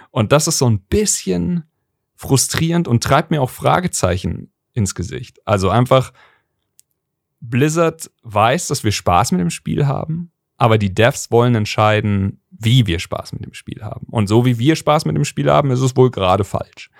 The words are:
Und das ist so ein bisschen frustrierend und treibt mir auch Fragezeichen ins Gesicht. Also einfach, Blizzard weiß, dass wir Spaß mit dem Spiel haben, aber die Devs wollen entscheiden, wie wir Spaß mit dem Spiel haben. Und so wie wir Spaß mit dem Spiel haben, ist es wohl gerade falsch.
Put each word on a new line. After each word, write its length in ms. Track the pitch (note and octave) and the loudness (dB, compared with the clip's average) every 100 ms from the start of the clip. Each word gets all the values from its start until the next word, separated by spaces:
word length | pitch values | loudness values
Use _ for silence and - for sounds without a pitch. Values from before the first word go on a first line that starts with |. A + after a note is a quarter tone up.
| - | -8
Und 200 | - G#2+ | -4 2
das 160 | C#3+ D#3+ | 2 2
ist 120 | - | 0
so 100 | B2+ | 0
ein 120 | G#2+ | 0
bisschen 800 | - G#3 G#3 - F#3+ F3+ F3 F3 - _ _ _ _ _ | -2 -2 -2 -4 -4 -4 -2 -4 -6 _ _ _ _ _
frustrierend 720 | - C3 - C#3 E3 E3+ E3 | -2 0 0 -2 0 0 0
und 160 | A#2 | 0
treibt 280 | - C#3 E3 | 2 0 2
mir 100 | D#3 | -2
auch 80 | B2+ | -2
Fragezeichen 1040 | - C3 D#3+ F3+ - F#2 F2 F#2 F2+ - _ _ | -2 0 0 -2 -2 -2 -2 -4 -8 -14 _ _
ins 200 | - G2 | -4 -4
Gesicht. 460 | - F2+ B1+ - _ - | -4 -8 -10 -14 _ -2
Also 240 | G#2 F#2+ | 0 2
einfach, 440 | A2 B2+ C3 B2 _ _ _ _ _ _ _ _ _ _ _ _ _ | 2 4 2 2 _ _ _ _ _ _ _ _ _ _ _ _ _
Blizzard 720 | A#2 B2 D3+ D#3+ E3 E3 - _ | -4 0 2 2 0 -2 -16 _
weiß, 460 | A2+ G#2 A2 E3 - | -4 2 2 2 -2
dass 160 | D3 | -2
wir 80 | G#2+ | -2
Spaß 400 | - - F2 A#2 | -2 2 2 2
mit 100 | C3 | 0
dem 80 | F2 | -2
Spiel 380 | - - - C#3 | -4 -6 -2 0
haben, 420 | - D#3+ E3 E3+ _ _ _ | -2 -6 -8 -10 _ _ _
aber 220 | A#2+ A2 | 2 4
die 160 | G2+ | 2
Devs 380 | F#2+ A#2 - - | 2 2 0 0
wollen 240 | A#2 B2 A#2 | 2 2 2
entscheiden, 840 | G#2 - G#2+ G#2+ G#2 G2+ G2 - _ | -2 0 2 2 0 0 -2 -6 _
wie 360 | - A2 C3 A2 | -6 0 2 2
wir 120 | E2+ | -2
Spaß 340 | - - - | -6 -10 -10
mit 100 | - | -14
dem 100 | - | -14
Spiel 300 | - - - | -16 -16 -14
haben. 220 | G#2 - - | -14 -14 -6
Und 180 | A#2+ G2 | -4 2
so 180 | A2 B2 | 2 2
wie 140 | A#2 | 2
wir 180 | C3 D#3+ | 0 0
Spaß 260 | - D3+ | 0 0
mit 140 | D3+ D#3 | 0 -2
dem 80 | D3 | -2
Spiel 260 | - C#3+ | -2 2
haben, 200 | D3 C#3+ | 2 2
ist 100 | B2+ | 0
es 160 | C3 B2+ | 0 4
wohl 140 | B2+ | 2
gerade 340 | A2 F#2 G2 G2 | 2 0 2 0
falsch. 440 | - - - - | -6 -8 -16 -20